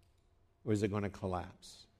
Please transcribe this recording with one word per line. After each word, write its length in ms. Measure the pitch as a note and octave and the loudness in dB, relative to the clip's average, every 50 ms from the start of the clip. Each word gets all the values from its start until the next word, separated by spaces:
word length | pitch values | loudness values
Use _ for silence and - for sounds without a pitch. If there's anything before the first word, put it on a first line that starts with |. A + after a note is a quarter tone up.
| - _ _ _ _ _ _ _ _ _ _ _ _ | -20 _ _ _ _ _ _ _ _ _ _ _ _
Or 80 | - G#2+ | 2 4
is 100 | G2+ A2 | 4 4
it 60 | G2+ | 2
gonna 220 | G2 G#2 G2+ G2 | 2 2 0 -2
collapse?" 760 | G2 - G#2 F#2+ F2+ F2+ E2+ F2 - - - - - - - - _ | -4 -4 -4 -2 -2 -2 -4 -6 -12 -18 -20 -20 -20 -20 -20 -20 _